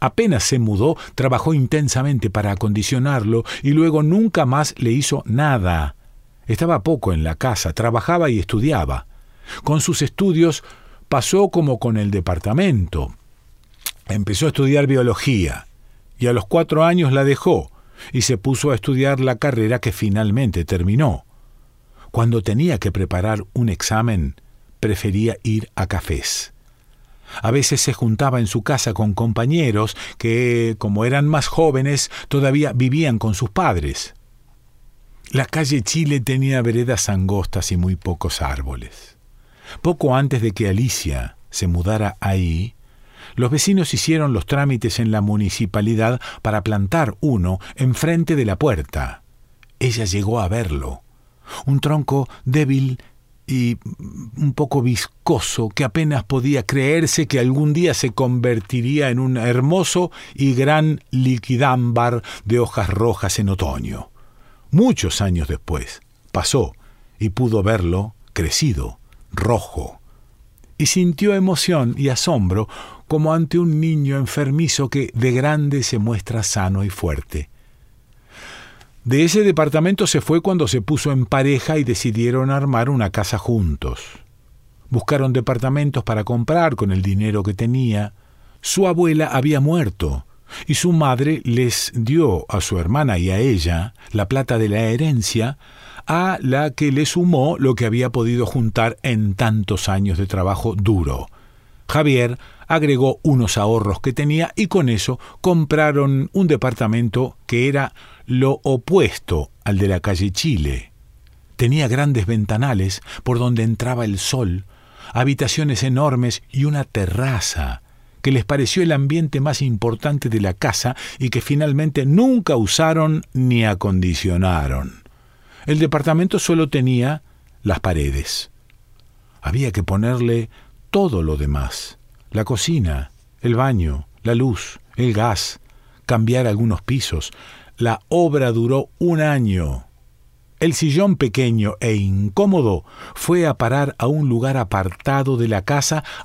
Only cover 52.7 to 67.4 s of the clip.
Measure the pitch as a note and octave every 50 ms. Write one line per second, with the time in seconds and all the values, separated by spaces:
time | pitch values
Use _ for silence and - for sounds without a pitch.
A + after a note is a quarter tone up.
52.7 | C3+ C3+ C3+ C3 B2+ - - - - - _ _ - - _ - C3 B2+ B2 A#2+
53.7 | A#2 - - - - - - - - - B2+ A2 - D3 D3+ C#3 - - D3+ B2+
54.7 | - C#3 A#2+ B2+ A#2+ - - - - - _ - D#3+ A2 - - - - A2+ G#2+
55.7 | - - C#3+ A#2+ - E3 D#3+ D3+ D3 B2+ G#2 - C#3 C3 A#2+ C#3+ C#3+ C3 G#2+ -
56.7 | C3 C#3 C3 C#3 D#3 E3+ D#3+ C#3 - - D3+ - - B2+ A#2+ B2+ B2+ C#3+ D3+ D3+
57.7 | D3 E3+ F3 E3 B2+ - - B2 G#2+ - C3 B2 B2+ B2 A#2 B2 A#2+ A2 G2+ -
58.7 | - B2 A#2 B2+ C#3+ D3+ C#3+ C3 A#2+ B2 C3 C3 B2+ A#2+ A2 B2 A#2+ B2+ B2+ D3
59.7 | F3 G3 E3+ - - F3+ F3+ D#3+ - - - - - - C#3 C#3 B2 B2+ C3+ C#3+
60.7 | D3+ D#3 D#3 D#3 D3+ C#3 - - - C3 C3 C3 B2+ A#2+ - - B2+ A#2 C#3+ C3+
61.7 | B2+ B2+ A#2+ A#2+ A#2 A#2 A#2+ A#2+ A#2+ A#2 - - - - - G2+ A2+ A#2+ A#2 -
62.7 | - A#2+ G2 E2+ F#2 F#2+ A2+ A#2+ G#2 - - F#2+ - - G#2 G2 G2 F#2+ F#2 C#2
63.7 | C2 B1 A1+ - - - - - _ - - - - - - - - - - -
64.7 | - F3 A#3+ C4 - - - E2+ - - G2+ G2 F2+ E2+ D2+ - D#2+ - - -
65.7 | F2 C#2+ - - - - - _ _ _ _ - - - - - - C3+ F#2 E2
66.7 | - - - - - _ - - _ - G#2+ G#2+ F#2+ -